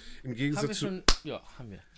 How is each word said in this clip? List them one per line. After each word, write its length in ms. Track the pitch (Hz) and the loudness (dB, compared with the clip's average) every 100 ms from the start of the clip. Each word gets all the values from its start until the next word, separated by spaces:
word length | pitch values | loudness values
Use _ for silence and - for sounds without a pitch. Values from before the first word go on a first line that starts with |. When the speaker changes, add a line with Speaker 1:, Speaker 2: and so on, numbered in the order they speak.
| - - | -14 -10
Speaker 1:
im 100 | 131 | -8
Gegensatz 280 | 117 143 151 | -2 0 0
Speaker 2:
Haben 60 | 214 | 0
wir 60 | |
Speaker 1:
zu 120 | 202 202 | 0 -2
Speaker 2:
schon, 160 | 185 - - | 4 6 6
ja, 200 | 151 113 - - | 2 -10 -12 -14
haben 120 | 117 | -14
wir. 120 | 95 - | -14 -18